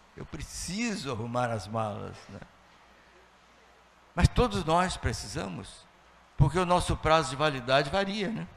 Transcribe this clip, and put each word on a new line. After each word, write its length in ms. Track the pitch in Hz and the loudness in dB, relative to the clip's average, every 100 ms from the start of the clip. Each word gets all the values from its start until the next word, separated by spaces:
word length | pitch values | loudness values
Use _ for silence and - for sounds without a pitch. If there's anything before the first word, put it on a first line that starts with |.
| _ - | _ -16
Eu 80 | - | -14
preciso 880 | - - - - 202 240 196 139 | -12 -12 -10 -8 -4 -2 -2 -6
arrumar 400 | 110 117 123 123 | -6 -4 -2 -2
as 160 | 110 98 | -2 -4
malas, 500 | 113 107 104 95 95 - | -4 -4 -6 -10 -14 -18
né?" 100 | 98 - - _ - _ _ _ - _ _ _ _ _ _ _ _ _ 175 | -18 -18 -20 _ -20 _ _ _ -20 _ _ _ _ _ _ _ _ _ 2
Mas 120 | - | 4
todos 380 | - 240 202 160 | 4 2 2 2
nós 320 | 170 180 - | 2 2 -2
precisamos, 880 | 131 110 104 113 196 165 95 - - _ _ _ _ - | -4 -4 -8 -8 -8 -10 -12 -16 -20 _ _ _ _ 4
porque 220 | 139 190 | 4 4
o 80 | 175 | 4
nosso 320 | 180 - - | 2 2 0
prazo 320 | 156 160 127 | 4 4 4
de 60 | 135 | 0
validade 560 | 151 135 117 135 147 | 0 0 2 2 4
varia, 380 | 190 196 208 185 | 0 -2 -2 -4
né? 180 | 160 175 | -4 -10